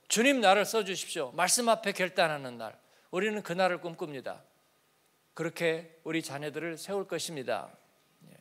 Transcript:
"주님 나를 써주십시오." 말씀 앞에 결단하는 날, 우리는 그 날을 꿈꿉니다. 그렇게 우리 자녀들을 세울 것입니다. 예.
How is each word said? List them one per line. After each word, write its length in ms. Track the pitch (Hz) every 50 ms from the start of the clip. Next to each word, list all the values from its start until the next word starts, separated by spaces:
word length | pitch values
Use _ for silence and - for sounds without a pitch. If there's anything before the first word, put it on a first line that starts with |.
| _
"주님 340 | _ - 208 233 277 285 254
나를 240 | 214 185 196 208 196
써주십시오." 680 | - - 226 208 185 185 160 - - - 170 143 123
말씀 380 | 123 160 175 180 - 247 240 233
앞에 240 | 220 220 - 196 196
결단하는 640 | - 185 175 180 196 180 160 151 143 139 127 120
날, 200 | 117 113 104 - - _ _ _ _ _ _
우리는 320 | - 180 196 220 214 208
그 120 | 185 - 170
날을 280 | 185 190 180 180 156
꿈꿉니다. 600 | 156 175 165 - 180 151 147 131 117 101 90 - - _ _ _ _ _ _ _ _ _ _ _ _ _ _ _ _ _ _
그렇게 680 | - 165 165 165 - 170 165 160 160 175 165 - - _
우리 180 | 156 160 165
자녀들을 560 | 156 - 135 143 151 151 135 156 156 170 165
세울 300 | 151 - - 196 202 185
것입니다. 640 | 185 175 160 - - 170 139 123 120 113 95 65 - - - _ _ _ _ _ _ _ _ - -
예. 60 | - -